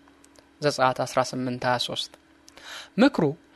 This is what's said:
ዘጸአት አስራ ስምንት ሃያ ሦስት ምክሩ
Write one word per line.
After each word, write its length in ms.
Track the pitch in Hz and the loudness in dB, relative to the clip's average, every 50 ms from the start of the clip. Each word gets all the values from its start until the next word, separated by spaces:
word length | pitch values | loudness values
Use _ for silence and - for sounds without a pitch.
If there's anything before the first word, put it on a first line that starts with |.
| _ _ _ _ - _ _ - _ _ _ _ | _ _ _ _ -20 _ _ -20 _ _ _ _
ዘጸአት 380 | 147 147 131 - 131 127 127 - | -2 -2 2 2 2 2 2 0
አስራ 200 | 135 - - 131 127 | -4 0 0 0 0
ስምንት 400 | - - 127 127 127 123 123 - | 0 -4 -6 -4 -4 -4 -2 0
ሃያ 140 | 127 123 123 | 0 0 0
ሦስት 300 | - - - - - - - - _ _ _ _ _ - - - - - - - - - _ - | -2 -4 -6 -8 -10 -10 -14 -20 _ _ _ _ _ -20 -20 -20 -20 -18 -18 -18 -18 -6 _ 4
ምክሩ 260 | 240 294 - - 170 139 151 - _ _ - | 4 4 4 2 0 0 -2 -4 _ _ -20